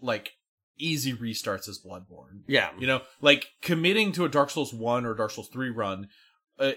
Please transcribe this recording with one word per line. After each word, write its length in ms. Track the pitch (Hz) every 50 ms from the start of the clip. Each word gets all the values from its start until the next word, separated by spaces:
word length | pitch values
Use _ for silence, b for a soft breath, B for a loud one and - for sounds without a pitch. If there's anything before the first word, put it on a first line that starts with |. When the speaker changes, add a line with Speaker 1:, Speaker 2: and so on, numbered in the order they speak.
Speaker 1:
like, 300 | 131 123 110 104 - - - _ _ _ _ _ _ _ _
easy 360 | - 156 165 156 139 127 135 123
restarts 540 | 113 117 113 101 - - 107 95 92 -
as 100 | 104 98
Bloodborne. 680 | - - 90 90 92 95 - 87 76 65 - 98 104 -
Speaker 2:
Yeah. 220 | - 139 117 95 - - 92
Speaker 1:
You 80 | 127
know, 140 | 131 131 123 - - - _
like, 300 | 151 143 147 143 - - _ _
committing 520 | - 175 175 160 165 180 208 220 214 196 -
to 100 | 180 175
a 60 | 139
Dark 200 | 131 143 143 -
Souls 240 | - 160 131 - 120
one 320 | 113 113 120 120 123 120
or 80 | 117 110
Dark 180 | 117 110 107
Souls 180 | - 113 104 -
three 200 | - 127 131 123
run, 380 | 113 117 104 98 95 95 101 101 b b b b b b b _ _
uh, 140 | - 135 135 127